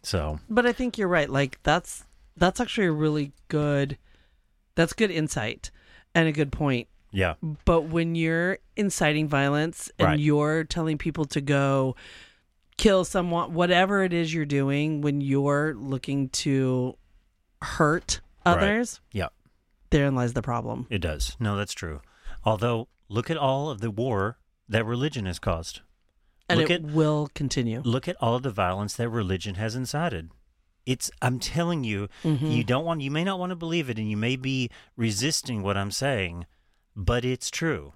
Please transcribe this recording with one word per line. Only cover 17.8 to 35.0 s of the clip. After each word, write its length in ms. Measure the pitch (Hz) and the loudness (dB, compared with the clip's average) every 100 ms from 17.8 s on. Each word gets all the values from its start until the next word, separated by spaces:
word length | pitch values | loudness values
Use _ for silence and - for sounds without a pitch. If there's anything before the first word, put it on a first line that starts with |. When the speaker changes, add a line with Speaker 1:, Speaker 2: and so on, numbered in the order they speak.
| 156 165 - - - _ - | 2 2 -4 -8 -8 _ 2
Speaker 1:
Right. 80 | 175 | 4
Speaker 2:
others, 440 | 196 214 240 - _ | 4 0 -2 -6 _
Speaker 1:
Yeah. 160 | 104 85 _ _ _ _ _ _ | -6 -6 _ _ _ _ _ _
Speaker 2:
therein 240 | 151 143 131 | 2 4 2
lies 180 | 123 | 0
the 80 | 123 | -2
problem. 460 | 110 120 117 120 120 | -2 -4 -4 -8 -6
Speaker 1:
It 100 | 104 | -4
does. 360 | 85 73 - - | -4 -2 -4 -2
No, 160 | 110 101 | -2 -2
that's 180 | 101 | -4
true. 280 | - 85 73 - _ - - | -6 -8 -10 -14 _ -12 -4
Although, 440 | - 107 120 117 113 _ _ | -2 0 0 0 -4 _ _
look 200 | 104 123 | -4 -2
at 80 | 160 | 0
all 320 | 139 135 151 | 2 2 -2
of 120 | 117 | -4
the 100 | 113 | -4
war 460 | 101 131 104 98 123 _ _ _ | -2 -2 0 0 -4 _ _ _
that 160 | 110 113 | 0 0
religion 400 | 120 147 139 95 | -2 -2 -2 -4
has 120 | 85 | -2
caused. 440 | - 85 82 - - _ _ _ _ _ _ | -2 -2 -4 -14 -20 _ _ _ _ _ _
Speaker 2:
And 100 | 170 | 2
Speaker 1:
Look 100 | 156 | 2
Speaker 2:
it 140 | 175 156 | -2 -2
Speaker 1:
at, 60 | |
Speaker 2:
will 380 | 151 151 151 147 | 2 4 2 -2
continue. 480 | - 139 - 117 110 | -4 -2 0 -2 -2
Speaker 1:
look 260 | 117 123 - | 0 0 -2
at 80 | - | -2
all 160 | 120 123 | 0 0
of 80 | |
the 60 | 131 | -2
violence 440 | 104 90 92 104 - | 0 0 0 -4 -4
that 140 | 120 | -4
religion 460 | 113 95 95 104 92 | -2 -2 -2 -4 -4
has 200 | 110 117 | -4 -4
incited. 560 | 123 143 170 95 82 - _ _ _ _ - | -6 -4 -4 -4 -10 -20 _ _ _ _ -4
It's, 260 | 127 - - | -4 -4 -4
I'm 180 | 123 127 | -2 -2
telling 440 | - 160 170 170 | -4 -2 0 -2
you, 240 | 120 101 101 - | -2 -4 -6 -4
Speaker 2:
Mm-hmm. 240 | 160 147 151 | -2 0 0
Speaker 1:
you 160 | - | 0
don't 200 | - 127 165 | 0 0 0
want, 160 | 165 | -4
you 100 | 135 | -2
may 120 | 151 | -2
not 140 | 180 190 | -2 -2
want 140 | 180 | -4
to 40 | 175 | -6
believe 340 | 165 170 135 | -2 -2 -2
it, 100 | 110 | -4
and 100 | 107 | -2
you 80 | 104 | 0
may 180 | 113 127 | 0 -2
be 320 | 131 131 120 - - | -2 -2 -2 -6 -20
resisting 640 | - | -2